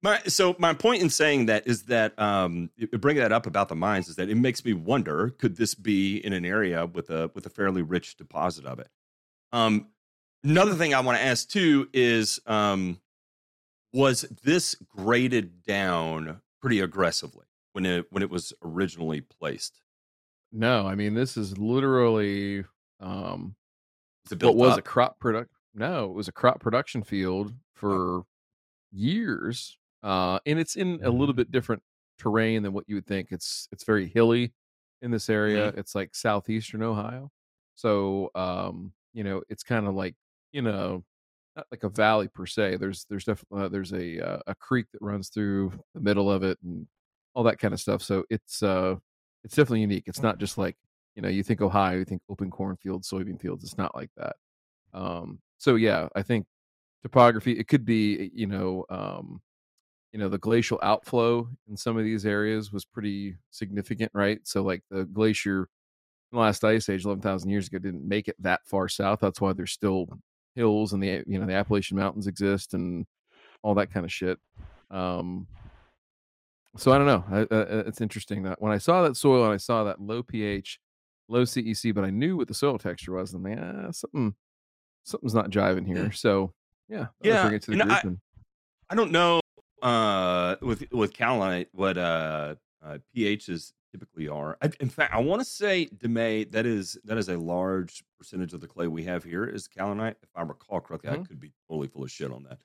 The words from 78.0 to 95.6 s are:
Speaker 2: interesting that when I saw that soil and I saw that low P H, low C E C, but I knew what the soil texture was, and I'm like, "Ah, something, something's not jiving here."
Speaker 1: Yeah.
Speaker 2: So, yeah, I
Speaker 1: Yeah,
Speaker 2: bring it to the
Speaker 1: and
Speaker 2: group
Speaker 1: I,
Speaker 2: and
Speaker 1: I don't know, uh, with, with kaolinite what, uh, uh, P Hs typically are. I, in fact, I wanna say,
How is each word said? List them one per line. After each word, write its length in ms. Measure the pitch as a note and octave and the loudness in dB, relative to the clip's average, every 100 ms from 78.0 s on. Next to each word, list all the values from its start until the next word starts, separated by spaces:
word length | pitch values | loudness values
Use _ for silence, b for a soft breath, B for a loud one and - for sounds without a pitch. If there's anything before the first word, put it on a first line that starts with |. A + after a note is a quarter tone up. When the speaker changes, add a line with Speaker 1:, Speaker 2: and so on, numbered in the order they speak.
Speaker 2:
interesting 420 | A2 - - G2+ | -6 -6 -8 -6
that 180 | F#2+ F#2 | -6 -4
when 120 | G#2+ | -2
I 60 | G#2 | 0
saw 240 | B2+ F3+ | 2 4
that 120 | E3+ B2 | 2 2
soil 300 | C#3+ B2+ A2+ | 4 6 4
and 80 | |
I 40 | G2+ | 2
saw 280 | - A#2 G#2 | 0 -2 0
that 160 | - | -6
low 220 | G2+ A#2 | -8 -8
P 200 | A#2+ A2+ | -6 -4
H, 340 | G#2 G2+ - - _ _ _ _ _ | -4 -4 -8 -16 _ _ _ _ _
low 160 | A#2 B2 | 2 2
C 160 | - | 0
E 120 | A2+ | -4
C, 180 | G#2+ A#2 | -2 0
but 120 | G#2 | 0
I 60 | F#2+ | 0
knew 260 | G2 D3+ F#3 | 0 -2 -2
what 140 | B2 | -4
the 40 | |
soil 240 | - C#3+ A#2+ | 0 0 0
texture 360 | - F2 - | -4 -8 -8
was, 200 | F#2 F#2 | -6 -6
and 120 | F#2 F#2+ | -8 -8
I'm 40 | |
like, 360 | A2 F2 G3+ - | -8 -8 -10 -10
"Ah, 40 | |
something, 440 | E3+ - D3 A2+ G2+ _ _ _ _ _ _ - | -12 -8 -2 -2 -4 _ _ _ _ _ _ -12
something's 280 | - B2 | -8 0
not 180 | A2 G2+ | 0 2
jiving 360 | G2 G2+ F#2 F#2+ | 2 2 2 -2
here." 160 | F2+ | -4
Speaker 1:
Yeah. 60 | G#2+ | -4
Speaker 2:
So, 420 | - A2+ G2 F#2+ - _ _ _ | 0 2 2 0 -6 _ _ _
yeah, 180 | G#3+ B2 _ | -10 -10 _
I 40 | G#3+ | 2
Speaker 1:
Yeah, 160 | A3 | 4
Speaker 2:
bring 120 | F#3 G#2 | 4 0
it 60 | |
to 80 | - | -2
the 80 | G3+ | 0
Speaker 1:
and 20 | |
Speaker 2:
group 100 | G#3 | 4
Speaker 1:
I, 140 | G3+ G#2+ | 4 2
Speaker 2:
and 120 | F#2 _ - _ _ _ _ _ | -8 _ -20 _ _ _ _ _
Speaker 1:
I 60 | G3+ | 0
don't 160 | G3+ | 2
know, 280 | E3 E3+ E3+ - _ _ _ | 4 4 4 0 _ _ _
uh, 720 | B2+ A#2 A2 G2 F#2 F2+ F2+ G2 | 0 2 2 2 2 0 0 -2
with, 220 | B2 A2 - | -4 -4 -4
with 200 | B2 G#2 | 0 0
kaolinite 540 | - A#2 B2+ F#2+ F2+ F2+ | 0 0 0 0 -2 -6
what, 260 | F#2 F#2+ F2+ | -2 -2 0
uh, 580 | F2 E2 D#2 D#2 D2+ D2 _ _ D#2 | 0 0 -2 -4 -6 -10 _ _ -16
uh, 140 | D2 _ | -16 _
P 220 | A#2+ G#2 G#2 | -2 -2 -2
Hs 380 | - E2+ - _ _ | -4 -10 -10 _ _
typically 360 | F2 - - D2+ | -20 -20 -10 -8
are. 300 | D2 D2+ - | -6 -8 -4
I, 80 | D3+ - | -4 -4
in 100 | C3+ | -8
fact, 240 | - D3 | -2 0
I 60 | G#2 | 0
wanna 240 | C3+ G3+ | 0 0
say, 440 | C4 - | -4 -4